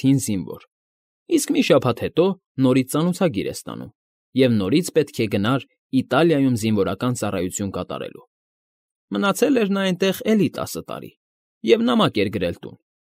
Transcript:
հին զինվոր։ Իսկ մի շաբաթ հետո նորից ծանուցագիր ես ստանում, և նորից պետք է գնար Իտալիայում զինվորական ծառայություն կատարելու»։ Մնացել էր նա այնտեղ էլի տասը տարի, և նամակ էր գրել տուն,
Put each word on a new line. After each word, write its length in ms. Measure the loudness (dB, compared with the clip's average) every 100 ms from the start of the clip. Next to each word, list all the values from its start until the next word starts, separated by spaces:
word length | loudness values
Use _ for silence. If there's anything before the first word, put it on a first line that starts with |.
հին 180 | 2 2 0
զինվոր։ 360 | -4 -6 -12 _ _ _ _ _ _ -2
Իսկ 220 | 0 0
մի 100 | 0
շաբաթ 340 | 2 2 2 -2
հետո 220 | -2 0 0 0 _ 0
նորից 300 | 2 2 0
ծանուցագիր 580 | 0 0 0 -2 -2 -6
ես 120 | -8
ստանում, 300 | -12 -12 -14 -18 _ _ _ 2
և 160 | 4
նորից 360 | 4 2 0 0
պետք 280 | -2 -2 -2
է 80 | -2
գնար 360 | 0 0 -2 -4 _ _
Իտալիայում 640 | -2 0 2 4 4 2 0
զինվորական 580 | 0 0 0 -2 -4 -4
ծառայություն 560 | -4 -4 -4 -4 -6
կատարելու»։ 540 | -6 -8 -10 -12 -14 _ _ _ _ _ _ _ _ -8
Մնացել 480 | -2 0 2 2 2
էր 120 | 0
նա 100 | 0
այնտեղ 380 | -2 0 -2 -2
էլի 260 | 0 2 2
տասը 300 | -2 -8 -8
տարի, 280 | -10 -12 -14 _ _ _ _ _
և 200 | 2 2
նամակ 360 | 4 2 2 2
էր 80 | -2
գրել 260 | -2 -4 -6
տուն, 180 | -14 -20 _ _